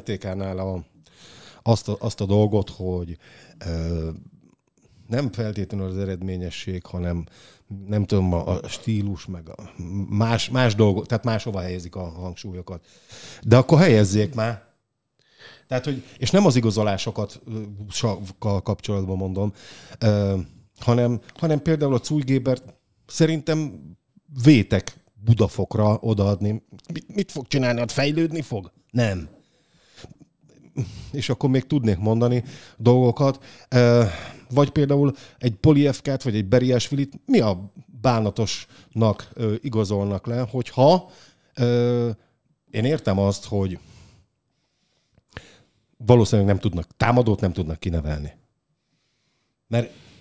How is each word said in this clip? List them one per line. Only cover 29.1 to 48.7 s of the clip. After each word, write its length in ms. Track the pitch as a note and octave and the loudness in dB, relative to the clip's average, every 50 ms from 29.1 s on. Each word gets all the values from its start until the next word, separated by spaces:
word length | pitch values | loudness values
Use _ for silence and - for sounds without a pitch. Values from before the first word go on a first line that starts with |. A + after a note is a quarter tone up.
| F#2+ F2+ D#2+ C#2+ - _ _ _ _ _ _ _ _ _ _ _ _ - - - - _ - _ _ _ _ _ _ _ _ - _ C#3 G#2+ - - - - - | 0 -4 -8 -12 -16 _ _ _ _ _ _ _ _ _ _ _ _ -20 -20 -20 -20 _ -20 _ _ _ _ _ _ _ _ -12 _ -8 -8 -8 -10 -16 -16 -10
És 160 | - C#3+ - - | -8 -8 -4 -4
akkor 220 | B2 - - C3+ | -4 -2 0 0
még 160 | C3 C3 B2 | 0 0 0
tudnék 320 | - D3+ C#3+ A#2 A2 G2 E2 | 0 -2 0 2 2 0 2
mondani 460 | G#2+ G#2+ A2+ A#2 A#2+ A#2+ B2 B2 A#2 - - - - - - | 2 0 2 2 2 2 2 0 -2 -6 -16 -20 -20 -20 -16
dolgokat. 680 | - A2+ A#2+ B2 B2+ B2+ A#2+ A2+ - C#3+ C3+ B2+ - - - - - - _ | 2 4 6 6 6 6 4 2 2 0 0 0 -4 -12 -20 -20 -20 -12 _
Ö, 360 | - B2 A#2+ A#2+ A#2+ A#2+ A#2 G2 E2+ - - - - - - - | 4 6 6 8 6 6 4 2 0 -6 -14 -16 -18 -20 -14 -2
vagy 200 | A#2+ C#3 C#3+ - | 2 2 2 2
például 440 | - D#3+ C#3+ C#3 C#3+ C#3+ C#3+ C#3 C#3 - - - _ _ | 2 0 2 2 2 2 2 2 0 -4 -16 -20 _ _
egy 160 | - B2 G#2 | -4 -4 -2
Polievkát, 680 | - - D#3 D3+ C#3+ D3 C#3+ C3 - - C#3+ C3+ C3 | 4 4 6 6 6 4 2 0 -2 -4 -6 -6 -4
vagy 120 | - C3 G#2 | -4 -2 -2
egy 80 | A2 G2+ F#2 | -2 0 2
Beriásvilit 720 | B2+ B2+ B2+ B2+ B2 A#2 - - C#3+ C#3 C#3 C#3 - - _ | 2 2 4 2 0 0 0 -2 -2 -4 -4 -4 -8 -16 _
mi 140 | - C4+ G#3 | 2 2 4
a 320 | A#2 G#2+ F#2 F2+ G2+ G2+ _ - - - - A#2+ | 4 2 0 -2 -6 -14 _ -20 -20 -20 -18 -2
bánatosnak, 1300 | G#2 C3 A#2+ A2+ G#2+ G2+ - - A2 F#2+ - - - _ - - - _ _ A2 A2+ A2 G2 - - - - | 0 0 2 2 0 -2 0 -2 -2 -2 -4 -8 -12 _ -20 -20 -20 _ _ 2 2 2 2 -2 -8 -16 -8
ö, 200 | - A#2 G#2+ G#2 A2+ | -6 -4 -4 -4 -4
igazolnak 640 | - C#3 A2+ A2 G#2 F#2+ G#2 G2 G2+ G2+ G2+ F#2+ - | -6 -4 -2 -2 0 0 0 -2 0 -2 -4 -6 -6
le, 140 | A#2 A#2 B2 B2+ G#2 | -6 -6 -6 -6 -4
hogyha, 600 | - B2+ A#2 - - C3 C3 D3+ F3+ F3+ - - - - - _ _ _ _ _ _ | -6 -6 -8 -4 2 4 6 6 6 4 2 -6 -20 -20 -20 _ _ _ _ _ _
ö, 560 | - A#2+ A#2+ A#2+ A#2+ A#2+ A#2+ B2 A#2+ A#2+ A#2 G#2+ - _ _ _ _ _ _ _ _ _ _ | -2 0 0 2 0 0 0 0 -2 -2 -4 -6 -8 _ _ _ _ _ _ _ _ _ _
én 140 | - G#2 A2+ | -4 -2 0
értem 340 | C3 D#3+ - - A2 F#2+ G2 | 0 0 0 0 0 2 2
azt, 260 | G2 G2+ G2 - - | 2 2 0 -2 -8
hogy 340 | - A2+ G2+ G2 F#2+ F2+ - - - - - - - _ _ _ _ _ _ _ _ _ _ _ _ _ _ _ _ _ _ _ _ _ _ _ _ _ - - - - _ _ _ _ _ _ _ _ | -6 -4 -2 -2 -4 -6 -10 -14 -20 -20 -20 -20 -20 _ _ _ _ _ _ _ _ _ _ _ _ _ _ _ _ _ _ _ _ _ _ _ _ _ -20 -20 -20 -20 _ _ _ _ _ _ _ _
valószínűleg 540 | _ A2+ G#2 B2 A#2+ G#2+ - - G#2 G2 G2+ | _ 4 6 6 6 6 4 2 2 2 2
nem 80 | G2 F#2 | 0 0
tudnak, 260 | - G#2 E2+ E2+ E2 - _ | -2 -4 -4 -4 -8 -8 _
támadót 440 | _ - A2+ B2 B2 A#2+ A2 G2+ - | _ 0 2 2 2 2 2 0 0
nem 120 | G#2 F#2 | -2 -2
tudnak 260 | E2 G2+ F2 D2+ D#2+ - | -2 -4 -6 -6 -8 -6
kinevelni. 520 | - F#2+ E2+ D#2+ C#2+ D2+ D2+ D2 D2 D2 - _ _ _ _ _ _ _ | -6 -4 -4 -2 -4 -4 -6 -6 -8 -12 -14 _ _ _ _ _ _ _